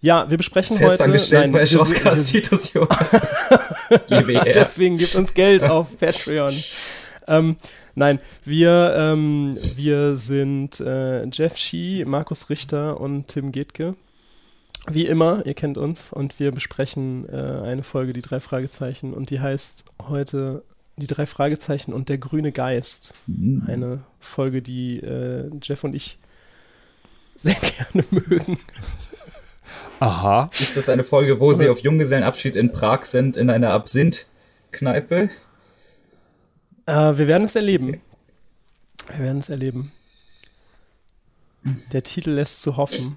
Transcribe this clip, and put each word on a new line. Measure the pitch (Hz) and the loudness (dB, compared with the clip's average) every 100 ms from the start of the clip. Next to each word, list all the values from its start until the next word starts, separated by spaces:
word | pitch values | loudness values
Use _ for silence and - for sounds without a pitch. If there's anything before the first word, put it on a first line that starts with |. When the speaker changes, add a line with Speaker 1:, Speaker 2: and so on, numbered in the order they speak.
Speaker 1:
ja, | 151 170 147 | 6 4 4
wir | 165 | -2
besprechen | - - 185 214 | 0 -2 0 4
heute | 185 | 4
Speaker 2:
Festangestellt | 185 139 208 190 151 | 6 6 4 6 4
Speaker 1:
nein, | 143 | 6
Speaker 2:
bei | 143 | 4
Speaker 1:
wir | 147 | 6
se-, | 160 | 6
Speaker 2:
Schrottcast | 156 170 202 160 139 | 6 4 4 4 4
Speaker 1:
wir | 135 | 2
Speaker 2:
Titus | - 185 - | 2 0 0
Jonas. | 175 165 160 160 - - 622 784 262 - - - | 0 2 2 4 4 4 0 6 4 4 -10 2
<laughs> | - - | 2 6
G | 185 - | 2 4
W | |
R. | 120 160 | 2 6
Speaker 1:
Deswegen | - - - 185 170 | 6 4 4 2 2
gibt | 175 | 2
uns | 190 185 | 2 0
Geld | - 190 196 | 4 6 6
auf | 151 160 165 - | 6 2 0 -2
Patreon. | 165 165 - 151 139 139 156 - - - - - - | 0 0 -2 -2 0 -2 -4 -8 -10 -12 -16 -20 2
Ähm, | 156 160 165 - - - | 4 4 0 -8 -20 -16
nein, | - 143 143 - - | 0 2 2 -4 -20
wir, | - 151 170 175 175 - | -4 4 6 6 4 2
ähm, | 156 156 151 147 143 135 - 127 | 2 2 0 0 -2 -4 -6 -4
wir | 143 143 147 139 | 0 2 0 0
sind, | - 139 139 139 139 - | -2 -2 -2 -2 -6 -8
äh, | - 131 131 127 113 | -6 -4 -4 -4 -6
Jeff | - 160 - | -2 -2 -2
Shee, | - 165 175 190 | -8 -6 -6 -6
Markus | 143 139 151 - - | -4 -4 -4 -8 -6
Richter | 151 - 147 151 147 | -8 -6 -4 -4 -6
und | 139 143 143 | -6 -8 -6
Tim | - 139 | -8 -6
Gethke. | 131 139 - 165 185 _ _ _ _ _ _ _ - - | -8 -10 -8 -8 -8 _ _ _ _ _ _ _ -14 -6
Wie | 156 170 | -2 0
immer, | 160 165 202 175 | 2 2 2 -2
ihr | |
kennt | 143 151 139 | -4 -4 -4
uns | 143 165 - | -6 -6 -10
und | - 139 - | -8 -8 -4
wir | 143 | -4
besprechen, | 127 - - 135 - 131 127 - | -4 -10 -6 -6 -4 -6 -8 -10
äh, | 135 135 135 | -10 -8 -8
eine | 101 127 | -6 -8
Folge, | 131 143 131 | -6 -6 -4
die | 123 | -8
drei | - 131 | -8 -10
Fragezeichen, | - 131 131 - 131 131 135 | -6 -8 -8 -8 -10 -10 -12
und | - 131 | -10 -8
die | 139 | -6
heißt | 139 135 - - - _ - | -4 -4 -6 -10 -20 _ -8
heute | 143 139 143 135 131 - _ _ - | -6 -4 -6 -6 -8 -14 _ _ -14
Die | 143 | -10
drei | 151 147 | -6 -6
Fragezeichen | - 143 151 - 143 - | -2 -2 -2 -4 -6 -6
und | - 131 | -8 -6
der | 143 | -6
grüne | 135 156 151 | -4 -4 -4
Geist. | - 127 123 120 - - - - | -4 -4 -4 -4 -8 -10 -20 -10
Speaker 2:
Mhm. | - 101 131 - | -4 -2 -2 -2
Speaker 1:
Eine | 123 123 131 135 _ | -6 -6 -8 -14 _
Folge, | - - 135 131 | -16 -4 -4 -4
die, | 123 127 123 120 | -8 -10 -8 -8
äh, | - 127 123 127 135 147 | -8 -8 -8 -8 -10 -12
Jeff | - 143 | -10 -8
und | 147 | -6
ich | 139 - - _ _ _ _ _ _ _ _ _ _ _ | -8 -12 -18 _ _ _ _ _ _ _ _ _ _ _
sehr | _ - | _ -2
<laughs> | 190 - - 127 | 0 -2 -6 -4
gerne | 190 - | -2 0
mögen. | 185 175 170 160 175 - - - - - - - - - - - - - - | -2 0 -2 -2 -8 -10 -16 -14 -12 -14 -18 -20 -20 -20 -20 -20 -20 -20 -2
Speaker 3:
Aha. | 123 87 98 104 151 - | -2 0 2 2 2 -2
Speaker 2:
Ist | 135 139 | -2 -2
das | 135 | 0
eine | 127 | 0
Folge, | 127 143 139 131 | 2 2 4 4
wo | 143 | 4
sie | 147 | 6
Speaker 1:
Oder | 147 | 4
Speaker 2:
auf | 120 | 4
Junggesellenabschied | 135 156 147 135 110 - 135 | 2 2 2 2 0 0 -4
in | 98 120 | 2 0
Prag | - 107 135 | 2 0 0
sind, | - 127 135 127 | 0 0 0 2
in | 123 | 2
einer | 113 117 | 4 4
Absinth-Kneipe? | 104 - 127 160 - - _ _ _ _ - 135 127 - 170 202 - _ _ _ _ _ _ _ _ _ _ _ _ _ _ - | 2 0 2 2 0 -10 _ _ _ _ -6 -2 -2 0 0 0 -4 _ _ _ _ _ _ _ _ _ _ _ _ _ _ -2
Speaker 1:
Äh, | |
wir | 151 151 143 147 | 2 2 4 4
werden | 170 | 4
es | 214 226 | 2 0
erleben. | 208 185 131 | 0 0 0
Speaker 2:
Okay. | 160 _ _ _ _ _ _ _ _ _ - - 147 | -8 _ _ _ _ _ _ _ _ _ -14 -12 -6
Speaker 1:
Wir | |
werden | 131 139 | -6 -4
es | 135 | -6
erleben. | 139 131 123 139 _ _ _ _ _ - _ _ _ _ _ _ _ _ _ _ _ 135 131 - | -6 -6 -6 -12 _ _ _ _ _ -20 _ _ _ _ _ _ _ _ _ _ _ -8 -8 -6
Der | 139 | -8
Titel | - - 160 | -6 -8 -4
lässt | 143 143 - | -4 -4 -4
zu | - 131 | -6 -4
hoffen. | 143 - 127 | -4 -4 -8